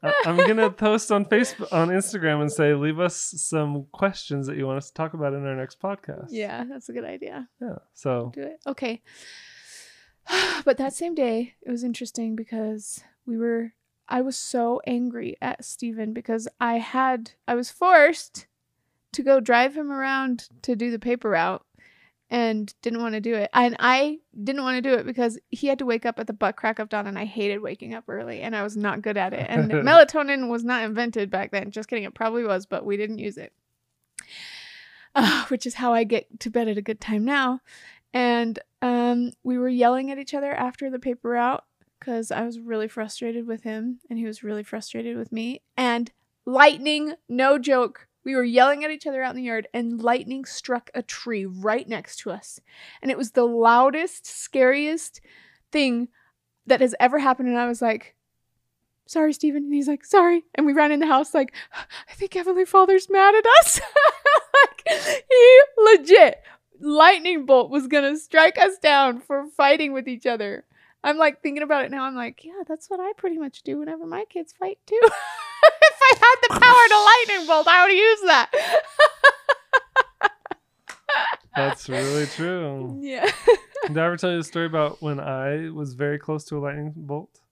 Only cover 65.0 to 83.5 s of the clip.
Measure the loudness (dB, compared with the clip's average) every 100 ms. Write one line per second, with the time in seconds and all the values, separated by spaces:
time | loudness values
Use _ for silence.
65 | -4 -6 2 8 12 12 10 6 8 8
66 | 8 10 10 6 -16 -20 _ _ -2 6
67 | 8 8 2 -2 4 4 4 -4 0 0
68 | 0 -4 0 4 4 4 2 2 2 4
69 | 2 0 -6 -8 -8 0 2 2 0 -6
70 | -8 -6 -6 -4 -6 -10 -16 _ _ _
71 | -4 2 0 0 -6 -6 -2 -2 -2 -6
72 | -8 -8 -10 -12 -18 -14 -12 -12 -10 -8
73 | -8 -6 -6 -6 -8 -12 -10 -8 -8 -12
74 | -12 -12 -10 -10 -12 _ -10 -10 -4 2
75 | 2 2 -10 -12 -14 6 6 8 4 6
76 | 4 8 6 6 2 6 8 10 8 8
77 | 8 6 6 -4 2 2 6 6 6 6
78 | 4 4 4 4 4 -2 0 0 -2 4
79 | 4 6 4 4 -2 -4 _ -2 0 -2
80 | -2 _ -2 -2 -14 -14 _ _ _ -18
81 | -4 -2 -2 -6 _ -4 -2 -4 -8 -6
82 | -2 -2 -4 -6 -6 -6 -6 -8 -10 -10
83 | -10 -4 -4 0 2